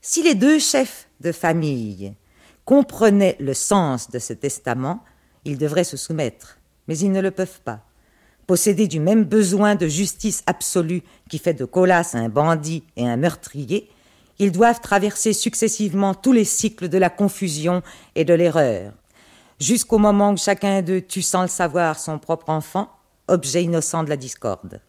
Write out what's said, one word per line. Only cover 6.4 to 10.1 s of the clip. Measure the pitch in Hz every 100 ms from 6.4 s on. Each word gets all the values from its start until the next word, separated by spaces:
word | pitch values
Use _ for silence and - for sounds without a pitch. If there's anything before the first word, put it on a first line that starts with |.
| - _ _ _ -
mais | 156
ils | 196
ne | 190
le | 190
peuvent | 190 185 -
pas. | - 110 _ _ _ _ _ _ -
Possédés | 180 214 185 208
du | 160
même | 156 220
besoin | 196 214 196 190 208
de | 208 160
justice | 151 196